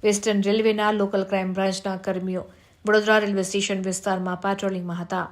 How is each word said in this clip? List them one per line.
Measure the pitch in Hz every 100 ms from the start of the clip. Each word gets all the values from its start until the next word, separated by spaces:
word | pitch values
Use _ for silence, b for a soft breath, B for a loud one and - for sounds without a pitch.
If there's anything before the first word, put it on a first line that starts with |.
વેસ્ટર્ન | 214 202 226 202
રેલવેના | 196 214 220 214 208
લોકલ | 214 202 202
ક્રાઇમ | 190 196 185
બ્રાન્ચના | 185 190 185 196 190
કર્મીઓ | 190 185 185 185 - B B B 208
વડોદરા | 214 208 214
રેલવે | 208 202
સ્ટેશન | 185 202 196 196
વિસ્તારમાં | 190 185 - 185 185 180
પેટ્રોલિંગમાં | 196 196 196 185 175 175
હતા | 170 185 170